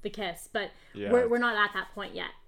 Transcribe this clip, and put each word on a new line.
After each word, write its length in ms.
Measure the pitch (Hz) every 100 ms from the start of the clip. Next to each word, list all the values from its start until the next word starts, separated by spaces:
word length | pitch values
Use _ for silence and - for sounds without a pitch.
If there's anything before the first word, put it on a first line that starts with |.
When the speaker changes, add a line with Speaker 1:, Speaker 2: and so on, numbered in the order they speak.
Speaker 1:
the 80 | 208
kiss. 380 | - 190 165 -
But 180 | 220 196 - -
Speaker 2:
Yeah. 180 | - 202
Speaker 1:
we're, 160 | 240 240
we're 100 | 240
not 180 | 240 214
at 160 | 208
that 180 | 202 -
point 200 | - 196
yet. 160 | 175 175 -